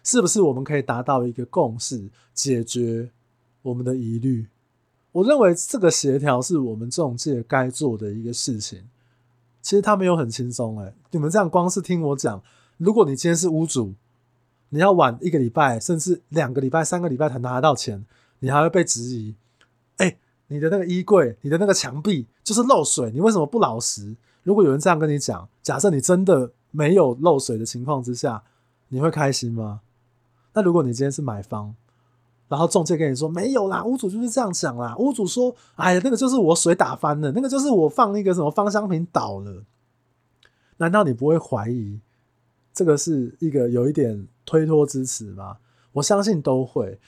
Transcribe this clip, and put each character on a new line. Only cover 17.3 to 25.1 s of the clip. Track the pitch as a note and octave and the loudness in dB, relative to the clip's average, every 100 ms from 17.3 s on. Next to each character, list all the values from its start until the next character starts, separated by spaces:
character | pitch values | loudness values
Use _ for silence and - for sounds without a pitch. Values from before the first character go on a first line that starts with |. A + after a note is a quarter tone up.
| B2+ | -2
拿 | B2 B2+ | -4 0
得 | |
到 | D3+ C3 | 2 0
钱， | - G2 G#2+ _ _ _ | -4 -10 -14 _ _ _
你 | B2+ | 0
还 | C#3+ | 2
会 | D#3+ | 4
被 | F3+ | 2
质 | D#3+ A#2+ | 0 -2
疑 | B2 A#2+ G#2+ G#2+ _ _ _ _ _ - | -6 -8 -10 -12 _ _ _ _ _ -2
，“哎， | F#3 - _ _ - | -2 -2 _ _ -12
你 | D3 | -4
的 | D#3+ | -2
那 | G3 | 0
个 | E3+ | 0
衣 | F3+ | -2
柜， | F3 G3 B2 A2 | 4 4 4 -2
你 | C#3 | -2
的 | E3 | 2
那 | G3+ | 2
个 | - | 2
墙 | C3 C#3 | -2 -4
壁 | G#3 D#3 A2+ _ | -2 -2 -4 _
就 | - G#3+ | -2 2
是 | |
漏 | B3 A3 | 4 4
水， | C#3+ - A#2 | 2 -2 -2
你 | B2 | 0
为 | A3 | 2
什 | G3+ | 2
么 | D3 | 0
不 | A#3 | 0
老 | D3 A#2 | 0 -2
实？” | - - G2+ A2 _ _ | -6 -6 -12 -16 _ _
如 | F3 G#3 | 0 4
果 | |
有 | D#3 | 4
人 | C#3 | 4
这 | F#3 | 2
样 | D#3+ | 2
跟 | |
你 | D3+ | 0